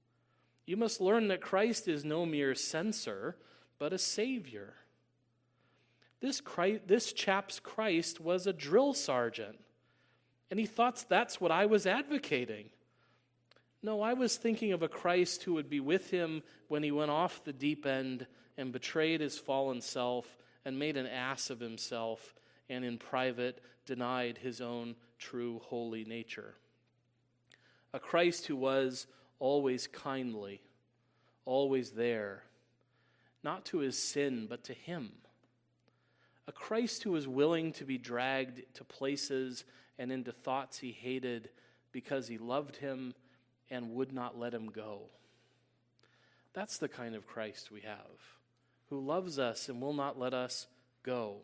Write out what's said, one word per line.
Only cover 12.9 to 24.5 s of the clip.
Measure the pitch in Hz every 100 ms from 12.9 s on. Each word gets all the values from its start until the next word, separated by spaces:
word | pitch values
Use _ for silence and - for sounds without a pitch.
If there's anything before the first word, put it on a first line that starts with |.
| _ _ _ _ _ _ _ _ _
No, | 214 214
I | 220
was | 254 240 -
thinking | 226 220 214
of | 175
a | 160
Christ | - 175 180 175 -
who | 185 160
would | 139
be | 143
with | 135 185 -
him | 180 165 160 - - -
when | 151
he | 151
went | 147 151
off | 151 180 -
the | 151
deep | 131 147 147 139
end | 131 131 127 127 - - -
and | 131
betrayed | 123 - 160 160 160
his | 147 -
fallen | - 135 135 123
self | - 131 123 123 - - - _
and | 135 131
made | 151 139
an | 127
ass | 123 127 135 -
of | 120
himself | 117 113 - 117 113 113 - - _ _ -
and | 127 123
in | 117
private | - 131 131 120 123 123 - - -
denied | 127 123 127 120 120
his | 127